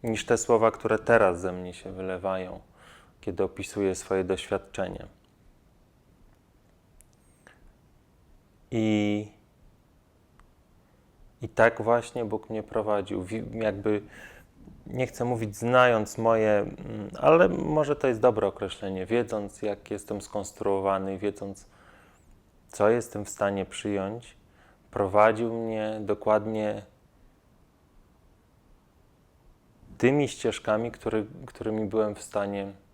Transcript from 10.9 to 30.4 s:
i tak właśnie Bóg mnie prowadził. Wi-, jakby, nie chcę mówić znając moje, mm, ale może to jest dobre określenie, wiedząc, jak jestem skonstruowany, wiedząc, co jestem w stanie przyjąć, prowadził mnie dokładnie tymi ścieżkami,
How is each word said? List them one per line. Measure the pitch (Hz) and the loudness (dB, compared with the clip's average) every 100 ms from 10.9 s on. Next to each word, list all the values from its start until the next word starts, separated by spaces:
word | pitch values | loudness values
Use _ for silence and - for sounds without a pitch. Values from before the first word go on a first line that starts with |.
| _ _ _ - _ | _ _ _ -20 _
i | - | -10
tak | - 117 117 | 4 4 4
właśnie | 110 120 113 127 113 | 2 2 2 -8 -4
Bóg | 107 - | -6 -6
mnie | 110 | -8
prowadził. | 104 117 107 104 95 98 | -4 -4 0 -2 -2 -6
Wi-, | 92 110 113 | -6 -8 -8
jakby, | 110 110 98 101 104 101 - - - - _ - - - | -4 -4 -2 0 -2 -4 -20 -20 -20 -20 _ -20 -20 -10
nie | 123 127 | -4 -4
chcę | - 120 | -2 -4
mówić | 123 110 101 | -2 -4 -4
znając | 117 127 127 117 107 - | 2 6 6 4 0 0
moje, | 113 113 107 | 2 4 4
mm, | 104 101 - - 110 101 - | 2 0 -6 -12 -10 -10 0
ale | 139 165 185 | 6 8 6
może | 175 156 151 143 147 | 4 0 0 2 0
to | 135 | 0
jest | 113 | 4
dobre | 123 110 101 | 4 4 0
określenie, | - 98 - 98 95 92 | -2 -8 -6 -6 -6 0
wiedząc, | 117 107 110 101 - | 0 0 -4 -6 -6
jak | 107 101 - | -6 -6 -8
jestem | 104 - 104 | -10 -6 -8
skonstruowany, | - 107 98 - 101 98 95 95 95 95 | -6 -8 -8 -4 0 2 2 0 -2 -4
wiedząc, | 104 98 98 95 - - - - - _ _ - _ _ _ | -4 -4 -10 -12 -18 -20 -20 -20 -20 _ _ -20 _ _ _
co | - 104 | 2 4
jestem | 117 113 104 101 | 4 0 -8 -10
w | |
stanie | - 101 101 95 | -2 -2 0 -6
przyjąć, | - 107 101 95 113 - - _ _ _ _ _ | -6 -4 -4 -4 -8 -14 -20 _ _ _ _ _
prowadził | - 98 101 107 110 117 | -2 2 6 6 6 -2
mnie | 117 113 110 107 110 | -2 -4 -4 -4 -6
dokładnie | 104 104 - 107 107 110 107 107 98 _ _ _ - _ _ _ _ _ _ _ _ _ _ _ _ _ _ _ _ _ _ _ _ _ _ - _ _ - - | -4 -2 2 2 2 -2 -2 -4 -10 _ _ _ -20 _ _ _ _ _ _ _ _ _ _ _ _ _ _ _ _ _ _ _ _ _ _ -20 _ _ -20 2
tymi | 120 143 139 | 2 4 0
ścieżkami, | - | -2